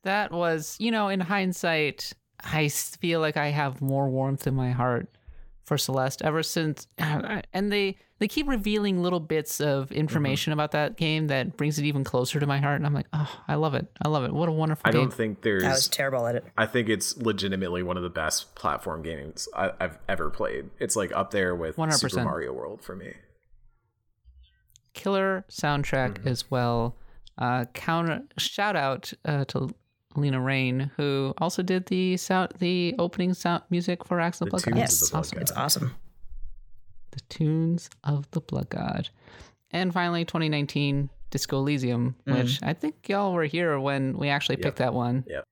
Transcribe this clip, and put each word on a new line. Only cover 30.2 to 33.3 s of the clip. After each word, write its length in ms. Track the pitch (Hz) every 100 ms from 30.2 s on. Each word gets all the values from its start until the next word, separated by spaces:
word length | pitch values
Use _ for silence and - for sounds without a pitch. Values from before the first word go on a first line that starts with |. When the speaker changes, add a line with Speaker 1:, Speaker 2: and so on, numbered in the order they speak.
| 143 131
Speaker 1:
Raine, 500 | 127 135 127 127 139 -
who 360 | 143 139 135 -
also 260 | 165 -
did 220 | 185 185
the 320 | 180 185 185 185
sound, 340 | - 185 180 -
the 360 | 175 180 175 262
opening 340 | 175 - 180